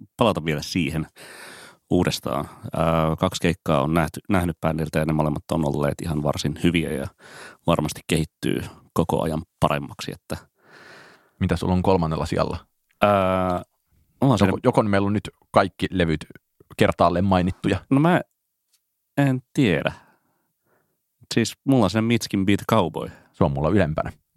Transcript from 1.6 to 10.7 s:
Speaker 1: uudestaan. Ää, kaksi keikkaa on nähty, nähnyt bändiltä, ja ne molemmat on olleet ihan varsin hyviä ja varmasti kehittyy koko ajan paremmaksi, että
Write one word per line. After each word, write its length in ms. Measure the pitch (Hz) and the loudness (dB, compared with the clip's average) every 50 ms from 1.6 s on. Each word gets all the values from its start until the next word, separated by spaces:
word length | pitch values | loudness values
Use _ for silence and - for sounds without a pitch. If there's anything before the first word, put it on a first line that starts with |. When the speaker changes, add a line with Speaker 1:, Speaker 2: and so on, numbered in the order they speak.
| - - - _ _ _ | -20 -20 -20 _ _ _
Speaker 1:
uudestaan. 600 | - 90 87 - - - - - - 69 65 - - - - - - | 0 2 2 0 -2 -4 -6 -6 -6 -6 -6 -8 -12 -14 -14 -8 -4
Ää, 420 | - 82 82 82 82 80 80 80 | 0 0 2 2 2 2 0 0
kaksi 260 | - 92 90 - - | 0 -2 -2 -2 -2
keikkaa 400 | - 85 82 - - - 78 71 | -2 -2 -2 -2 -2 0 0 0
on 120 | 67 76 80 | 0 2 0
nähty, 260 | 85 80 85 - - - - | 0 0 0 -4 -8 -6 -2
nähnyt 280 | 101 92 87 87 82 - | -2 -2 0 -2 -4 -4
bändiltä, 380 | - 80 80 80 80 76 - 80 | -4 -4 -2 -2 -4 -4 -2 -2
ja 60 | 78 | -2
ne 80 | 78 78 | 0 0
molemmat 380 | 78 78 76 73 - - - | 0 0 -2 -2 -4 -4 -4
on 160 | 76 80 78 71 | -2 -2 0 -2
olleet 340 | 69 73 71 71 - - | -2 -2 -2 -2 -4 -4
ihan 220 | - 85 76 76 73 | -6 -6 -6 -2 -2
varsin 360 | 73 69 - - 71 71 - - | -2 -2 -2 -4 -6 -4 -2 0
hyviä 280 | 87 85 85 78 73 | 0 0 0 -2 -4
ja 160 | 78 67 69 - - _ - - - - - - - _ _ - | -6 -6 -8 -10 -12 _ -20 -20 -20 -20 -20 -20 -20 _ _ 0
varmasti 340 | 85 78 76 76 - - - - | 0 0 0 -2 -6 -8 -4 -2
kehittyy 540 | 85 80 78 - _ _ - 65 - - - - - - - _ _ | -2 0 0 -4 _ _ -6 -4 -4 -4 -6 -8 -12 -20 -20 _ _
koko 300 | - 82 - - - - | -2 0 0 0 -2 -2
ajan 180 | 80 78 80 - - _ _ | -2 -4 -6 -8 -10 _ _
paremmaksi, 520 | - - 73 71 71 - - - - - | 0 0 0 -2 -4 -8 -12 -12 -12 -12
että 260 | - - _ - - - - _ _ _ _ _ | -12 -14 _ -12 -12 -12 -12 _ _ _ _ _